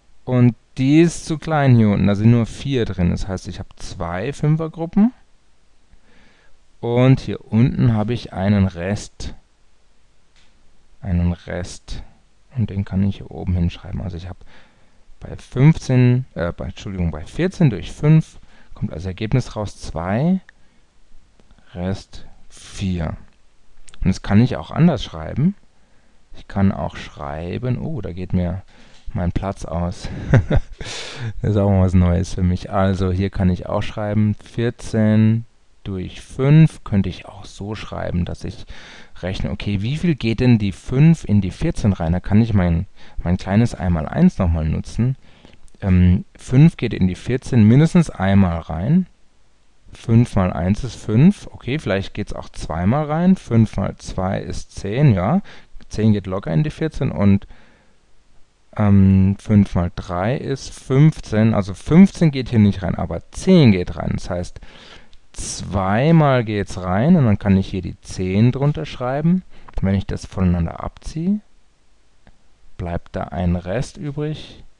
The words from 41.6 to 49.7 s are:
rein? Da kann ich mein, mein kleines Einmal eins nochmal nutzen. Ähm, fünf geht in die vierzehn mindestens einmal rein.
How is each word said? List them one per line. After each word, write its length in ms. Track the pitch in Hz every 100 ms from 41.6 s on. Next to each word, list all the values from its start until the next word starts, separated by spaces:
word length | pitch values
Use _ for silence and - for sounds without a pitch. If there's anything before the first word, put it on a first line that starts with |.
| 156 - 107
rein? 200 | 95 82
Da 80 | 90
kann 200 | - 104
ich 140 | 113
mein, 320 | 101 87 82 90 - - -
mein 200 | 85 90
kleines 380 | - 101 117
Einmal 320 | - 90 85 73
eins 320 | - 180 -
nochmal 280 | 95 82 78
nutzen. 500 | 85 - - 120 135 - - - - - -
Ähm, 440 | 101 90 90 90 - -
fünf 400 | - 123 165 -
geht 180 | 120
in 140 | 104 92
die 80 | 90
vierzehn 500 | - 127 - 127 107
mindestens 440 | 127 160 180 160
einmal 480 | - 95 98 95 85
rein. 460 | 80 78 101 170 180 _ - _ _ _ _